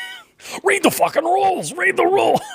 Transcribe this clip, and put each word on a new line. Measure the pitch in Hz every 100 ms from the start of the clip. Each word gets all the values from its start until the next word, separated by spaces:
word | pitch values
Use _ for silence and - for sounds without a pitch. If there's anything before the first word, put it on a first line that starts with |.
| - 1077 -
<laughs> | _ - -
read | 381 392
the | -
fucking | - - -
rules, | 330 381 381 359 156
read | 320 370 -
the | 359
rules. | 392 - -
<laughs> | 855